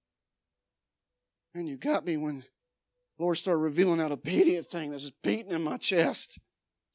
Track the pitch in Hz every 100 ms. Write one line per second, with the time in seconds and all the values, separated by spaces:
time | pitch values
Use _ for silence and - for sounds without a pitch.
0 | _ _ _ _ _ _ _ _ _ _
1 | _ _ _ _ _ 175 165 135 277 294
2 | - 156 151 143 - _ _ _ _ _
3 | _ - 175 165 196 165 156 147 190 165
4 | 156 147 175 185 339 180 - 175 151 143
5 | 139 - - 214 196 165 156 247 - 185
6 | 160 - - - _ _ _ _ _